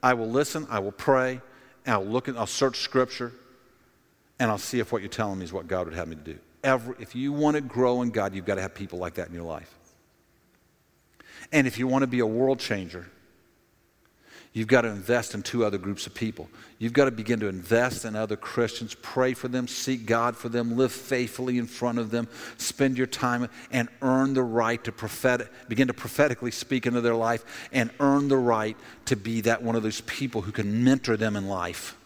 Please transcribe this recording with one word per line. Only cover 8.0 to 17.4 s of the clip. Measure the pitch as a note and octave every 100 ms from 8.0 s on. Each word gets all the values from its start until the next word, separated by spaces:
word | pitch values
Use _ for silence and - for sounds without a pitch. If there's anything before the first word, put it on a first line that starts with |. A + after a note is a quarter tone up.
in | B2
God, | A2 G2
you've | F#2+ F2+
gotta | G2
have | F#2+
people | - F#2+ F2+
like | F2
that | E2+ E2+
in |
your | E2+
life. | E2+ D#2+ E2+ - _ _ _ _ _ _ _ _ _ _ _ _ _ _ - - -
And | D#3 C3
if | A2
you | B2+
wanna | C3 C3+
be | B2
a | A2+
world | A2+ C3 C3+
changer, | - G#2 F2+ F2 F2 - _ _ _ _ _ _ _ _ _ _ _ - -
you've | A2 A2
gotta | C3 A#2
invest | G2+ F#2 A#2+ A2
in | G#2+
two | - A#2+
other | G#2+ G2
groups | F#2 G2 -
of |
people. | - A2 A2 E2 - - -
You've | A2+
gotta | A#2+ C#3
begin | A2 G#2+ A#2